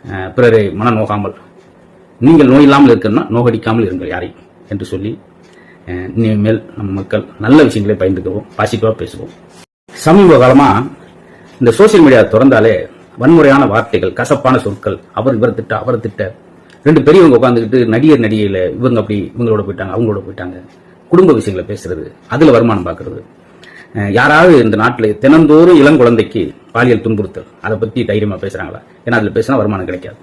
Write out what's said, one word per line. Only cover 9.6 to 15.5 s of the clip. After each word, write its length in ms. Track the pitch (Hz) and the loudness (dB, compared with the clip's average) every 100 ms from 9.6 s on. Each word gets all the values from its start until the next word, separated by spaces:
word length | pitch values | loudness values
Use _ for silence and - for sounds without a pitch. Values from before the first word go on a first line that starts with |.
| _ _ _ | _ _ _
சமீப 460 | - - 190 185 139 | -6 2 4 6 6
காலமா 500 | 127 131 139 101 131 - - - _ - - - | 4 4 2 0 -6 -14 -20 -20 _ -20 -20 -2
இந்த 120 | 120 | -2
சோஷியல் 320 | - 208 208 | 4 4 6
மீடியா 180 | 151 123 | 6 4
திறந்தாலே 680 | 104 110 135 117 113 92 - - _ - | 2 2 2 2 2 -2 -6 -18 _ -2
வன்முறையான 480 | 127 165 143 139 123 | 2 4 4 2 0
வார்த்தைகள், 480 | 107 107 - 98 | -2 -2 -4 -4
கசப்பான 440 | 92 120 143 127 127 | -6 -4 -2 0 -2
சொற்கள், 420 | 104 101 - - _ | -4 -8 -8 -8 _
அவர் 220 | - 123 117 | -6 -4 -2
இவர் 200 | 120 | -2